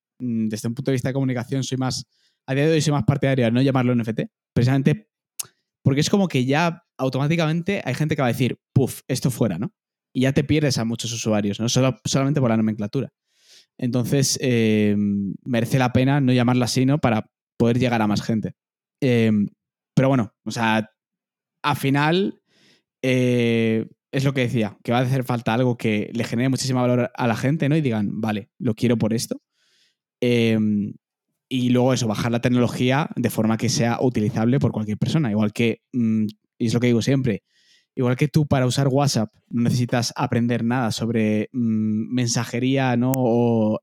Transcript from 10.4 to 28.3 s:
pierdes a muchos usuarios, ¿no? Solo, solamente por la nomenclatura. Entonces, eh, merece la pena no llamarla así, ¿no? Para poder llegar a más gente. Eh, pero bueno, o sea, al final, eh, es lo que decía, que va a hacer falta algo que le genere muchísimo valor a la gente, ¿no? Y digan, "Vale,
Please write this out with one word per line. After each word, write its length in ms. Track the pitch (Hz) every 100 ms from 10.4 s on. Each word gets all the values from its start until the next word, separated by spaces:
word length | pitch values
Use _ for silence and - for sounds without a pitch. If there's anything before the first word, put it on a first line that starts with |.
| 143
pierdes 320 | 151 147 123
a 80 | 113
muchos 260 | 117 113
usuarios, 480 | 117 113 107 104 98
¿no? 80 | 113
Solo, 300 | 123 131 117 -
solamente 340 | 135 135 151
por 80 | 127
la 80 | 110
nomenclatura. 520 | 107 110 104 139 - _ _ _ _ - _ -
Entonces, 600 | 127 123 113 143 131 -
eh, 540 | 135 120 110 107 104 104 101 101 98 -
merece 360 | - 117 117 135
la 120 | 123
pena 300 | 127 131 143
no 100 | 131
llamarla 320 | 123 120 123 120
así, 200 | 127 131
¿no? 140 | 147
Para 300 | 127 110 - _ _ -
poder 220 | 117 123
llegar 220 | 123 117
a 60 | 107
más 140 | 104
gente. 320 | - 113 92 - _ _ _ _
Eh, 300 | 135 120 113 107 104 - _ _ _ -
pero 140 | 135
bueno, 240 | 135 - _ -
o 60 |
sea, 400 | 120 113 110 107 _ _ _ _ _ _ _
al 120 | 147 139
final, 640 | 139 139 151 175 214 - _ _ _ _ _ _
eh, 840 | 131 127 123 123 117 117 113 110 - - _
es 120 | -
lo 100 | 143
que 80 | 131
decía, 360 | 120 120 104 -
que 80 | -
va 80 | 120
a 20 |
hacer 200 | 127 135
falta 300 | 120 123 113
algo 240 | 113 127 117
que 320 | 113 104 -
le 100 | 117
genere 260 | 113 117 131
muchísimo 320 | 127 131 127
valor 300 | 123 123 120
a 140 | - 123
la 80 | 117
gente, 340 | 127 156 143
¿no? 60 | 160
Y 40 |
digan, 400 | 143 107 104 -
"Vale, 280 | 110